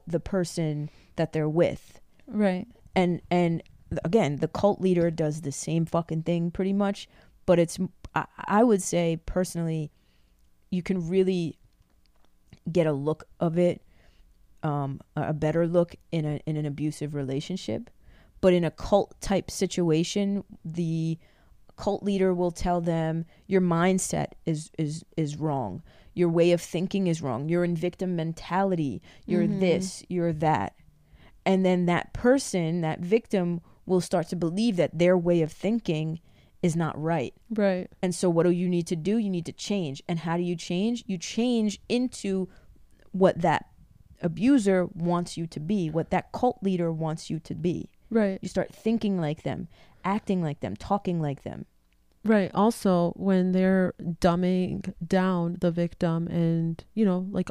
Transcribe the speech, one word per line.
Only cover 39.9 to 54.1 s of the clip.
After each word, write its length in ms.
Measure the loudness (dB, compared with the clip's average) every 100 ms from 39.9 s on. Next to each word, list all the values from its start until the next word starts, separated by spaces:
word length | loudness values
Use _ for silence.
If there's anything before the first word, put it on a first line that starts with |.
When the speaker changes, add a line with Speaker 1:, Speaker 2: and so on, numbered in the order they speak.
| -8 -6
Speaker 1:
And 120 | -6
how 180 | -2 -2
do 60 |
you 120 | -2 -4
change? 480 | -4 -2 -2 -4 -6
You 100 | -8
change 600 | -6 -2 0 2 0 -4 -2
into 600 | -2 -2 -4 -4 -2 -4 -10 -20 -20 -20 -20 -12
what 300 | 4 4 4
that 240 | 0 0 -4 -20 -20 -20 -20 -6
abuser 640 | -6 0 4 4 4 2 0
wants 440 | -2 -2 0 -2 -6
you 100 | -8
to 120 | -8
be, 300 | -2 0 0
what 200 | -2 0
that 200 | -2 -2
cult 260 | 0 0 0
leader 300 | -2 0 -2
wants 380 | -2 -4 -6 -6
you 100 | -8
to 160 | -6 -4
be. 340 | -2 -2 -8 _ -2
Speaker 2:
Right. 280 | 0 0 -2
Speaker 1:
You 80 | -4
start 240 | -2 -4
thinking 480 | -4 -2 0 0 0
like 220 | -2 -2
them, 260 | -6 -8 -10 -16 -20 -8
acting 380 | -4 -4 0 -2
like 160 | -2 -4
them, 160 | -8 -8
talking 460 | -4 -2 -2 -2
like 220 | -2 -4
them. 220 | -10 -12 -16 _ _ _ _ _ 2
Speaker 2:
Right. 260 | 2 4
Also, 600 | 2 2 2 2 4 2 0
when 380 | 2 2 4
they're 400 | 2 4 4 2 -2
dumbing 920 | -8